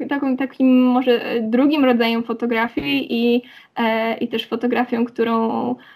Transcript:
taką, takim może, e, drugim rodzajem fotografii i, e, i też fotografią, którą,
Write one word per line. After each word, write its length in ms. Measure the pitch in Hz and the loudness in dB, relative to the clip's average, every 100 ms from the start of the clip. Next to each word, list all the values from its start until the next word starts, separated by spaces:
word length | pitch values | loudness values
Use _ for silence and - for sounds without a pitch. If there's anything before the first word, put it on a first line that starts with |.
| - | -6
taką, 280 | 277 277 254 | -4 -2 -2
takim 460 | 262 - 262 254 | -4 0 4 6
może, 420 | 254 247 254 240 - | 4 2 2 0 0
e, 160 | 233 | -4
drugim 440 | 220 247 285 302 254 | 0 2 2 4 2
rodzajem 380 | 240 226 233 | 4 2 0
fotografii 840 | 233 226 240 226 233 - 285 277 - | -4 -4 -2 -2 -2 -4 -2 -4 -2
i, 320 | 233 233 240 - - - - | 0 2 0 -2 -16 -14 -2
e, 420 | 226 220 226 226 | 0 0 -2 -4
i 100 | 240 | -4
też 200 | 226 - | -6 -6
fotografią, 580 | 226 240 233 247 233 233 | -4 -2 -2 -2 -2 -4
którą, 680 | - 233 226 226 226 233 254 - | -2 -2 0 -2 -4 -6 -8 -12